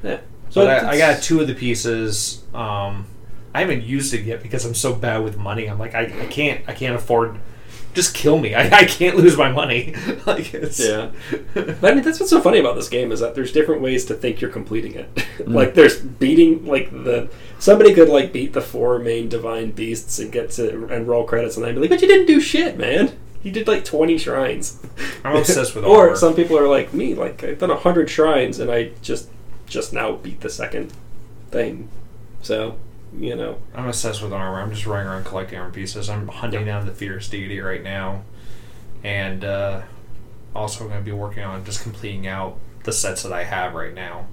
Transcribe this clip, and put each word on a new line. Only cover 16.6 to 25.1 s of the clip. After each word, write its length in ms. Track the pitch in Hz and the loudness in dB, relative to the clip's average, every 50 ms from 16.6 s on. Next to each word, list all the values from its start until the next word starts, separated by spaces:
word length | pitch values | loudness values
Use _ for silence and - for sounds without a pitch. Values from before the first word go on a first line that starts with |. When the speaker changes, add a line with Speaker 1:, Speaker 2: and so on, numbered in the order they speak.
| - 151 | 0 0
Speaker 1:
like, 240 | 143 131 - - | 0 0 0 -2
the, 360 | 127 127 123 127 120 120 117 - - - - - - - | -6 -6 -2 0 0 0 0 -4 -6 -10 -14 -16 -12 0
somebody 380 | - - 208 208 214 202 - | 6 8 8 10 10 8 10
could, 140 | 170 165 147 | 10 8 10
like, 220 | 147 139 131 - | 8 4 4 2
beat 220 | - 127 131 143 - | -2 -4 -4 -2 -2
the 80 | 135 | -4
four 380 | 117 - - 123 120 120 123 120 | -4 -4 -4 0 2 2 2 0
main 280 | 120 117 117 117 113 110 | 0 -2 -2 -2 -2 -2
divine 440 | 117 117 113 113 113 113 113 110 | -4 -4 -4 -4 -6 -4 -4 -4
beasts 480 | 107 - 110 110 113 110 - - - - | -4 -4 -4 -6 -6 -6 -6 -6 -6 -6
and 120 | 110 110 | -6 -4
get 200 | - 120 110 - | -4 -4 -4 -4
to, 340 | - - 117 107 98 110 113 110 127 | -4 -2 -2 -2 -2 -4 -6 -4 -4
and 140 | 117 117 120 | -4 -2 0
roll 160 | 120 120 117 | 0 0 2
credits 320 | 113 - 117 117 113 - 110 | 2 0 0 0 -2 -4 -4
and 80 | 117 | -4
then 80 | 120 117 | -2 0
be 60 | 120 | 0
like, 80 | 147 - | 4 4
"But 120 | 359 349 - | 4 4 8
you 40 | 381 | 8
didn't 200 | 392 381 359 330 | 8 8 8 8
do 120 | 311 285 | 6 6
shit, 380 | 302 - - 302 339 311 185 180 | 6 4 0 0 0 0 -2 -2
man. 360 | 113 117 135 175 233 - - - - - - - | -2 0 2 2 2 0 0 -8 -16 -10 -8 -8
You 100 | - 196 | -6 -4
did, 160 | 190 220 220 220 | -4 -4 0 0
like, 160 | 214 - - | 0 0 0
twenty 360 | - - 147 160 165 165 160 | -2 0 2 2 2 2 0
shrines." 600 | - - 123 135 135 127 107 101 - - - - - - - - - - | 0 -2 0 0 0 -2 -2 -4 -6 -6 -8 -12 -14 -14 -8 -6 -6 -6